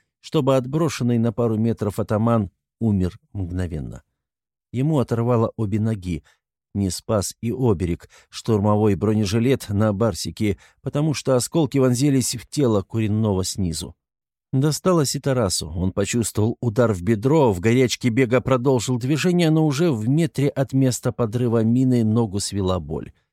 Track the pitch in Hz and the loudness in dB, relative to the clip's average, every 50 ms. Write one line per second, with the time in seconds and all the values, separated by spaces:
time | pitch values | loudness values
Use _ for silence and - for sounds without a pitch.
0 | _ _ _ _ - - - 160 131 135 135 135 123 127 139 160 170 151 - - | _ _ _ _ -12 -4 -2 0 2 2 2 0 0 -2 -2 -2 -2 -2 -2 -2
1 | 123 120 120 117 113 120 107 - 120 113 113 107 113 117 107 - 107 104 - - | -2 0 2 2 0 0 0 0 -2 0 0 0 0 0 -2 -2 -4 -4 -2 -4
2 | 101 - 110 104 113 117 117 113 101 90 - _ _ _ _ _ 117 110 104 92 | -2 -2 0 0 2 2 2 2 0 -2 -6 _ _ _ _ _ -2 0 2 2
3 | 92 87 - - _ _ - 101 92 85 90 92 92 82 87 76 65 57 57 - | 0 -2 -4 -8 _ _ -8 -8 -8 -6 -4 -4 -4 -4 -6 -8 -8 -10 -12 -16
4 | - _ _ _ _ _ _ _ _ _ _ _ _ _ - 120 135 156 160 139 | -20 _ _ _ _ _ _ _ _ _ _ _ _ _ -6 -4 -2 0 0 0
5 | 117 - 123 113 117 120 123 113 113 - - - 110 98 107 104 107 113 110 101 | 0 0 -2 -2 0 2 2 2 2 0 -2 -4 -4 -2 -2 0 0 -2 -2 -4
6 | 87 92 85 71 - _ _ _ _ _ _ _ _ _ - 101 101 92 - - | -4 -6 -6 -6 -8 _ _ _ _ _ _ _ _ _ -4 -2 -2 -2 -4 -6
7 | - - 113 101 90 - - _ - 117 101 - 135 117 98 78 95 85 85 - | -4 -2 -2 -2 -2 -4 -8 _ -6 -6 -4 0 2 2 2 2 0 -2 -2 -4
8 | - - _ - _ _ - - - - 110 101 98 107 104 104 107 107 98 80 | -8 -14 _ -20 _ _ -18 -8 -2 0 0 2 2 2 2 4 2 2 2 2
9 | 104 107 110 107 107 90 107 117 117 135 131 113 - - 104 98 110 110 101 95 | 0 0 0 0 0 0 0 0 0 0 0 -2 -4 -4 -2 0 0 0 0 0
10 | 117 110 87 - - 87 85 - 107 104 95 - - _ _ _ - - - 143 | 0 -2 -2 -4 -8 -10 -6 -4 -2 -2 -2 -4 -8 _ _ _ -10 -6 -4 -2
11 | 151 160 131 - - 139 131 123 - - - 165 156 - - 139 131 131 123 117 | -2 -2 -2 -2 -2 0 0 0 0 0 0 0 0 0 2 2 2 4 4 2
12 | 139 147 135 131 110 - - 117 - - - 147 139 117 107 98 95 - - 113 | 2 2 2 2 0 -2 -4 -8 -10 -8 -2 0 2 2 2 0 0 -2 -2 -2
13 | 110 101 104 107 113 107 95 92 95 - - - 95 85 78 80 85 82 - _ | 0 0 0 0 2 2 0 0 -2 -4 -4 -4 -4 -4 -4 -6 -8 -12 -14 _
14 | _ _ _ _ _ _ _ _ _ _ - 131 139 156 143 - - 185 180 165 | _ _ _ _ _ _ _ _ _ _ -2 0 0 0 0 0 0 2 2 2
15 | 139 - - 143 - 143 131 123 110 92 - - - 76 82 85 90 95 - 104 | 2 0 -2 -4 -2 -2 0 0 0 0 -2 -4 -6 -6 -4 -2 -2 -2 0 -2
16 | 101 - - 120 104 - - 107 104 117 - - - 120 101 123 120 110 104 87 | -2 0 0 -2 -2 -2 0 0 0 0 0 -2 -4 -2 2 2 2 2 2 0
17 | 87 107 117 104 107 135 156 165 139 117 95 87 87 113 120 131 127 - - - | 0 0 0 0 2 2 4 4 4 4 2 2 2 2 4 4 2 2 0 -2
18 | - 123 107 123 131 107 127 123 - 120 135 123 120 143 131 120 - 131 127 117 | -2 0 2 2 2 2 2 0 2 0 0 0 2 2 0 0 0 -2 -4 -2
19 | 120 127 156 135 143 180 175 175 175 156 156 160 156 151 135 135 175 175 131 107 | -2 -2 -2 -2 0 0 2 2 2 2 2 2 2 2 0 0 0 0 0 0
20 | 107 120 139 165 170 - - - 139 143 - 139 135 - - 135 135 127 117 - | 0 0 2 2 0 0 -2 -2 -2 0 0 -2 -4 -2 0 0 2 0 0 -2
21 | - 127 - - 120 110 101 120 127 120 113 117 110 113 120 127 131 127 127 120 | -4 -4 -4 -2 -4 -2 -2 -2 -2 0 0 2 2 2 2 2 2 2 2 2
22 | 110 107 107 117 117 98 90 101 - - 98 101 95 92 92 90 76 73 76 67 | 2 2 2 2 0 0 -2 -4 -6 -4 -4 -2 -2 0 -2 -2 -4 -6 -8 -8
23 | - - - _ _ _ | -10 -12 -16 _ _ _